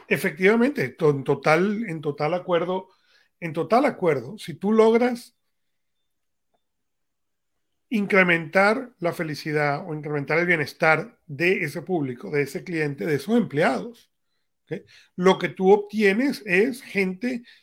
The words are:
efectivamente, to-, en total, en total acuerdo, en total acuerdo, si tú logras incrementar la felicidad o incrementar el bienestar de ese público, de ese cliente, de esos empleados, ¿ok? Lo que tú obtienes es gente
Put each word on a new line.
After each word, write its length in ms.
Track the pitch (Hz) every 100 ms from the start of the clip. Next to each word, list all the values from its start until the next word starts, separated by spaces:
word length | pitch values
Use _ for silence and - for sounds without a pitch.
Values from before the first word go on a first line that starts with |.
| -
efectivamente, 840 | 180 190 151 185 233 254 277 127
to-, 200 | - 156
en 120 | 139 131
total, 600 | 139 156 160 202 208 220
en 140 | 165
total 320 | 147 139 151 180
acuerdo, 540 | 180 170 175 185 - _ _ _ _ _
en 140 | 170
total 320 | 160 160 233 285
acuerdo, 520 | - 175 135 120 214
si 160 | - 139
tú 160 | 196
logras 600 | 220 220 233 240 240 - _ _ _ _ _ _ _ _ _ _ _ _ _ _ _ _ _ _ _ _ _ _ _ _ _ _
incrementar 1040 | 220 196 196 180 165 156 190 202 233 247 _
la 140 | 170
felicidad 720 | 170 160 147 160 151 147 143 185
o 80 | 151
incrementar 420 | 147 147 135 160
el 60 | 175
bienestar 720 | 165 135 - 160 151 - _ -
de 380 | 139 175 202
ese 180 | 160 170
público, 480 | 147 180 135 120 -
de 140 | 147
ese 200 | 139 180
cliente, 420 | 160 160 151 139 185
de 100 | 139
esos 200 | - 233
empleados, 760 | 156 139 202 247 226 - _ _ _ _ _ _ -
¿ok? 160 | 180 - - _ -
Lo 220 | 185 185
que 100 | 180
tú 220 | - 190
obtienes 720 | 208 208 208 202 202 277 - 208
es 360 | 180 254 240
gente 600 | - 196 185 185 247 240 - -